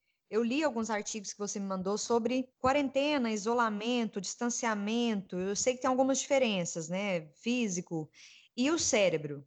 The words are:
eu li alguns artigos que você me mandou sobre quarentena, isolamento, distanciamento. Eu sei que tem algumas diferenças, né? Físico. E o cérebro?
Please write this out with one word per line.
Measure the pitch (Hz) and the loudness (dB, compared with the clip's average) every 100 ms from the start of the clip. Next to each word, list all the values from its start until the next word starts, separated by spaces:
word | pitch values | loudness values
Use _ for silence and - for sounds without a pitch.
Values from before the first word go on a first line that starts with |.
| _ _ _ | _ _ _
eu | 214 | -2
li | 233 277 | 0 2
alguns | 302 226 220 | 0 0 -2
artigos | 208 208 220 190 | -4 -4 -8 -10
que | - | -8
você | 202 208 | -6 -4
me | 196 | -4
mandou | 190 185 208 | -2 -2 -2
sobre | - 233 226 262 254 _ | 0 0 2 0 -2 _
quarentena, | 254 285 269 269 294 294 233 | 2 2 2 2 2 2 0
isolamento, | 214 202 240 226 208 226 247 220 202 | 0 0 2 0 0 -2 0 -2 -4
distanciamento. | 180 - 240 - 233 214 202 233 240 208 - 180 | -8 -4 -4 -2 -2 -2 0 0 0 -2 -4 -4
Eu | 190 202 | -2 0
sei | 254 254 | 0 2
que | |
tem | 277 | 2
algumas | 254 262 262 | 4 4 2
diferenças, | - 269 240 190 170 170 156 | 2 2 4 2 -2 -4 -4
né? | 185 202 175 156 | -2 0 -2 -4
Físico. | - 233 247 220 180 - 165 156 - - - _ - | -6 -2 0 0 -2 -4 -6 -6 -12 -20 -20 _ -2
E | 269 | 0
o | 330 | 2
cérebro? | - 226 185 156 147 143 | 2 4 4 2 -2 -8